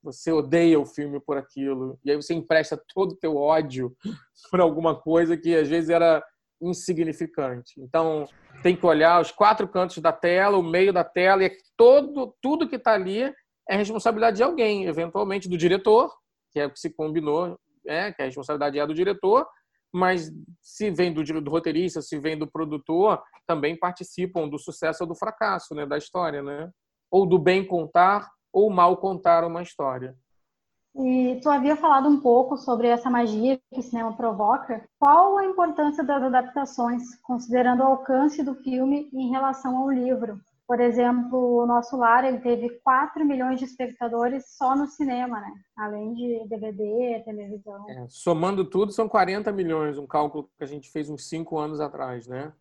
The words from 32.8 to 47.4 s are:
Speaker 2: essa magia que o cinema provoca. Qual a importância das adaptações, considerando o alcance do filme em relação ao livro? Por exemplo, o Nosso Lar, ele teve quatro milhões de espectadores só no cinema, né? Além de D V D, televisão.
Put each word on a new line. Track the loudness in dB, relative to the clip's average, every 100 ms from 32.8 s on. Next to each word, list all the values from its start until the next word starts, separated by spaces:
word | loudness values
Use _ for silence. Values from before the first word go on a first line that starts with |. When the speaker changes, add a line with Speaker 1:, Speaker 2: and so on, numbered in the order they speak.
| 2
Speaker 2:
essa | 0 0
magia | 0 0 0 0 -2 _
que | -12
o |
cinema | -8 -6 -6 -4
provoca. | -4 0 0 0 -2 -10 -12 _
Qual | 6 8 6 4
a | 0
importância | 0 0 2 -2 0
das | -2 0
adaptações, | 2 0 0 -6 -6 -4 -4 -4 -8 -18
considerando | -8 -8 -2 0 2 2
o | 2
alcance | 2 0 0 0 -2
do | -6 -6
filme | -6 -2 -2 -2 -4
em | -8 -4
relação | -2 -2 -4 -4 -2
ao | -2
livro? | -2 -2 -2 -4 -10 _ _ -4
Por | 0
exemplo, | 2 2 2 0 -2 -2 2 2
o | 2
Nosso | 0 -2 0
Lar, | 4 4 2
ele | -2
teve | -2 -2 -4 -4
quatro | 0 2 0 0
milhões | 0 0 -2 -4
de | -8
espectadores | -8 -10 -6 -6 -2 -2 -4 -10 -4
só | 0 0
no | -2
cinema, | -4 -4 -4 -6 -8
né? | -12 -18 _ -12
Além | -10 -8 -10
de | -8 -6 -6 -6
D | -10
V | -10
D, | -8 -4 -4 -4 -6
televisão. | -10 -14